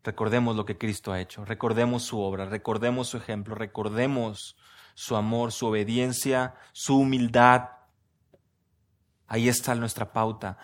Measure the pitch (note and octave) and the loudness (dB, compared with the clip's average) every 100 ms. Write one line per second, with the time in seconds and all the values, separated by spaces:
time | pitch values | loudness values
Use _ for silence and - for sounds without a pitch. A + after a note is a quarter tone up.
0 | - - A2 A#2+ A#2+ A2 G2+ G2+ A2 G2+ | -8 -4 0 2 2 0 -4 -4 -6 -6
1 | - F#2 F2+ - G#2 A2+ A#2 A2 A#2+ B2 | -6 -6 -6 -12 -10 -4 0 2 2 0
2 | - A2+ G2 F#2+ F#2+ G#2+ - G#2+ A#2 B2+ | -4 -4 -4 -4 -6 -6 -4 -2 0 -2
3 | B2 A#2+ - G#2+ G#2 G#2+ G#2+ A2 G#2 G#2+ | -4 -8 -8 -8 -8 -8 -8 -6 -4 -2
4 | C3 C3 A2+ G2+ - _ - - - - | 0 -2 -4 -8 -16 _ -20 -20 -20 -18
5 | - A2 G#2+ A#2 A#2+ - A#2 G#2+ G#2 A#2 | -4 -2 0 0 -2 -2 -2 0 0 0
6 | B2+ A#2+ C#3 B2+ B2+ - - - - C3+ | 0 -2 0 0 0 -8 -20 -10 2 4
7 | C3+ C3 A#2+ A#2+ B2 B2 - - _ _ | 4 2 2 8 8 8 2 -16 _ _
8 | _ _ _ _ _ _ _ _ _ _ | _ _ _ _ _ _ _ _ _ _
9 | _ _ _ A2+ A#2+ A#2+ - A#2 A2+ - | _ _ _ 2 2 2 0 -2 -2 -4
10 | G#2+ A2+ A2 A2 G2+ G2 | -4 0 0 -2 -8 -10